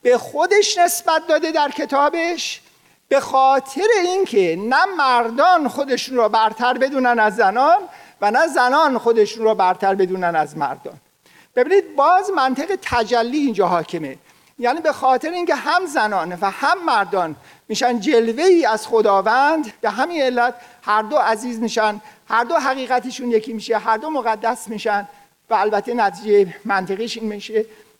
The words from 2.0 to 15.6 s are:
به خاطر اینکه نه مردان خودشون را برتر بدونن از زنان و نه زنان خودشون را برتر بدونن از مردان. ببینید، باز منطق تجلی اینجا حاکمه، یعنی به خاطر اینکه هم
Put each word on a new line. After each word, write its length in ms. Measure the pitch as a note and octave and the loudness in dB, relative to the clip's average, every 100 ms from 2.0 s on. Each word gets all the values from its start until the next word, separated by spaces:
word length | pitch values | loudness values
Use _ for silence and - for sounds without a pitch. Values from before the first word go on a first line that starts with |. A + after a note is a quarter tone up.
| D4 E4+ E4+ E4+ - - _ _ _ _ - | 2 0 -4 -4 -8 -12 _ _ _ _ -2
به 120 | C#4 | -2
خاطر 680 | C4+ C4+ C4+ C4+ C4+ C#4+ G#4+ G#4+ | 2 2 4 2 -2 -2 2 2
اینکه 540 | F4 F#4 F#4 G#3 F3 E3+ | 2 0 0 2 0 0
نه 240 | A3 C#4 F#4+ F4 | 0 0 0 0
مردان 720 | C4+ A#3+ A3+ A#3+ F4 F4 C4+ | 2 2 0 2 4 4 0
خودشون 480 | - C#4 A#3+ - B3+ | -4 -4 -4 -2 0
را 120 | G#3+ | 2
برتر 440 | A3 A3 G#3+ B3 B3 | 2 0 0 -2 0
بدونن 400 | C4+ C#4 B3 A#3 | -2 0 0 2
از 180 | G#3+ G#3 | 2 2
زنان 420 | G3 A3+ D4 G4 F4+ - - - | 2 4 4 2 0 -18 -18 -4
و 100 | G#3 | 0
نه 160 | B3 E4 | 2 2
زنان 520 | C4 B3 C#4+ D4+ A#3 | 2 2 4 2 2
خودشون 460 | A#3 A3+ G#3 A3+ | 0 2 2 2
را 100 | A3 | 0
برتر 400 | G3 F#3 F3+ G3 | 2 0 2 0
بدونن 420 | G3 F#3 F#3 F3 D#3+ | 0 0 -2 -2 -2
از 200 | D3+ D#3 | -2 -4
مردان. 380 | C#3 C#3 - D#3 _ _ _ _ _ B3 | -6 -6 -14 -18 _ _ _ _ _ 0
ببینید، 400 | D4 G4 E4 C#4 | 2 2 2 2
باز 340 | D4+ F#4 G4+ | 4 4 2
منطق 480 | F4 C4 B3+ D#4+ D4 | -2 -2 -2 -4 -6
تجلی 560 | - A#3+ G#3 A#3+ A#3+ D4+ | -2 -2 0 0 0 -2
اینجا 300 | C#4 G3 F3 | -2 0 0
حاکمه، 500 | E3+ D#3+ E3+ C#3+ C3 _ _ _ - | 0 -4 -8 -8 -12 _ _ _ -4
یعنی 220 | A#3+ D#4+ | -2 -2
به 120 | D#4 | -2
خاطر 380 | - C4 B3+ D#4+ | 0 0 0 -2
اینکه 240 | F4+ E4+ | -4 -2
هم 320 | C#4+ | -2